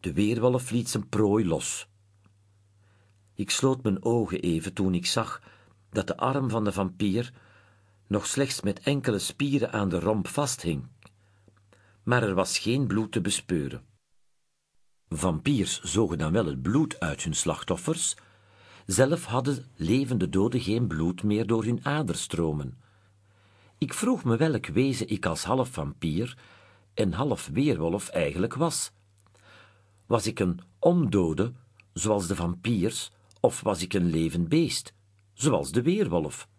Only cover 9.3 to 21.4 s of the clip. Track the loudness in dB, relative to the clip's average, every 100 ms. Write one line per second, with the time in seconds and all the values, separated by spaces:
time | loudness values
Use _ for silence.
9.3 | -4 0 2 0 0 0 2 2 0 0
10.3 | -2 -2 -2 -2 -4 -6 -18 -20 _ _
11.3 | _ _ _ _ _ _ _ 0 2 2
12.3 | 2 0 0 0 0 2 0 0 -2 -2
13.3 | -2 -2 -2 -2 -8 -16 _ _ _ _
14.3 | _ _ _ _ _ _ _ _ -2 0
15.3 | 0 0 0 0 -4 -2 0 2 0 0
16.3 | 2 0 -2 0 2 2 -2 -6 -4 -4
17.3 | -2 -2 -2 -2 -4 -2 -2 -4 -6 -14
18.3 | _ _ _ -20 -18 -4 2 4 2 -2
19.3 | -2 0 -4 -6 -6 2 2 2 0 2
20.3 | 2 2 2 0 0 0 0 0 0 0
21.3 | 0